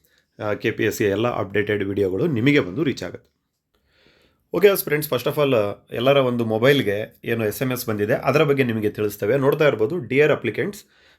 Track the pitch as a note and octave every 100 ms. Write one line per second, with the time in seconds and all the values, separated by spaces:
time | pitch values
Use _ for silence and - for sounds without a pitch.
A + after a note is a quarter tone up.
0 | _ _ _ - G#2+ G2+ A2+ G#2+ A2 G2
1 | G#2+ G2 A#2+ - G2+ G#2+ G#2 G#2 G2 G2+
2 | G2 F#2+ E3 B2 C3 C#3+ F#2 G2 D#3 -
3 | F2 - - _ _ _ _ _ _ _
4 | _ _ _ _ _ F3 G3+ F#3+ - D3
5 | D3 B2 D3+ C#3+ C#3+ B2 G2+ G2+ _ -
6 | B2+ C#3+ B2+ A#2+ A2+ A2 B2 C#3+ G2+ G2+
7 | A2+ - - A#2 A2 G2+ C3 B2 - G#2+
8 | G#2 C#3 D3 C3+ D3+ C#3 B2 A2+ G#2 G2+
9 | G#2 - G2+ C3 C3 D#3 D3+ A2+ A2 F3+
10 | A2+ B2+ D3+ C#3+ A#2+ G#2 D#3 G#3 - _
11 | _